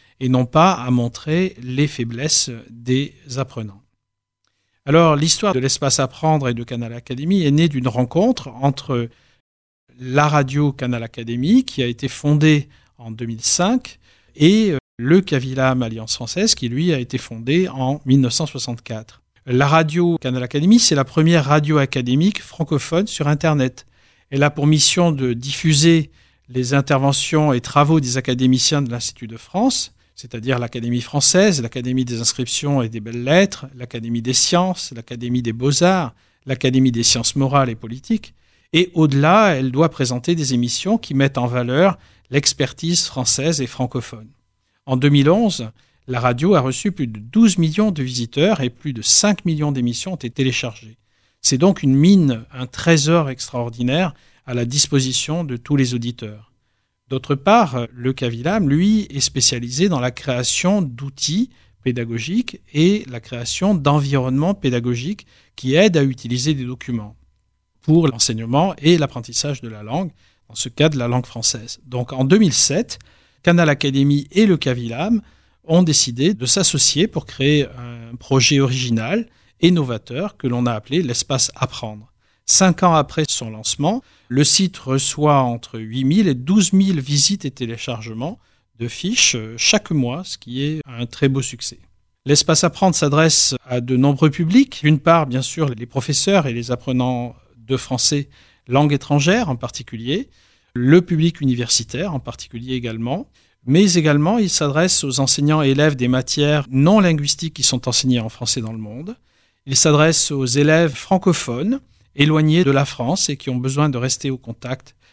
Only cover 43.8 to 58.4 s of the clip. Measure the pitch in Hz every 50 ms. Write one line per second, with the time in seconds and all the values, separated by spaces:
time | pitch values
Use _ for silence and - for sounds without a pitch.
43.8 | 127 123 - 131 117 - - 110 110 113 _ _ _ _ _ _ _ _ _ _
44.8 | _ - 131 127 135 143 143 143 135 147 175 214 240 208 165 - 120 107 - _
45.8 | _ _ _ _ _ - 127 120 117 123 120 120 151 185 208 156 127 131 131 -
46.8 | - 208 185 - 143 117 107 107 104 117 - 214 233 220 175 - 165 156 156 208
47.8 | 214 220 185 151 131 127 123 123 117 113 - 143 156 202 160 - 131 123 120 _
48.8 | - 151 131 113 107 - - - - 208 202 - - 175 160 151 151 147 143 135
49.8 | 123 120 117 - - 190 185 - - 120 - - 135 131 117 - - 120 107 -
50.8 | - 110 113 _ _ _ _ _ _ _ _ _ - - 143 127 156 196 180 -
51.8 | - 139 131 139 151 180 202 190 165 139 120 113 117 - - 127 127 123 - -
52.8 | - 170 165 156 139 156 165 170 156 135 127 - - - - 123 120 120 117 120
53.8 | 123 123 135 160 190 165 - - _ _ _ _ _ - 123 120 120 120 127 147
54.8 | - - 151 139 131 131 127 - - - 151 170 175 143 127 120 - - 147 139
55.8 | 131 120 127 120 117 120 120 - 117 104 104 107 107 _ _ _ _ _ _ _
56.8 | _ _ _ _ _ _ 135 131 - - 143 139 - 196 214 240 220 147 123 123
57.8 | 120 - - 123 120 131 131 - - 120 117 117